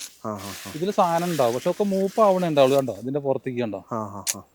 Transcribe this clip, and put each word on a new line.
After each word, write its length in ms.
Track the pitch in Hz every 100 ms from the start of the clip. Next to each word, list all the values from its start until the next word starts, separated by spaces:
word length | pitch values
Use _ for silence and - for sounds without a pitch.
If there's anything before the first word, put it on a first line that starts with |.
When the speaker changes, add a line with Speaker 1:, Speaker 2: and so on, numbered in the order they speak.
| - - 113
Speaker 1:
ആ, 40 |
ആ, 40 |
ആ. 380 | 104 98 98 101 147
Speaker 2:
ഇതില് 160 | 185
സാധനം 400 | 208 180 170 175
ഉണ്ടാവും. 220 | 160 123
പക്ഷെ 160 | 123 180
ഒക്കെ 140 | 175
മൂപ്പാവണേ 640 | 208 190 196 208 208 185 175
ഉണ്ടാവുള്ളൂ. 300 | 147 131 139
കണ്ടോ 160 | 131
ഇതിന്റെ 260 | 98 120 143
പുറത്തേക്ക് 420 | 139 127 135 120
കണ്ടോ? 220 | 120 98 -
Speaker 1:
ആ, 40 | 113
ആ, 280 | 107 101 95 101
ആ. 60 | -